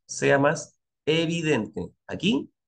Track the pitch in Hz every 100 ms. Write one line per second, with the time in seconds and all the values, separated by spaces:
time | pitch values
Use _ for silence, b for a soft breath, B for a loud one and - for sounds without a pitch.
0 | - - 139 139 143 165 - _ _ _
1 | - 160 165 170 156 123 104 - 85 _
2 | - 92 185 269 - _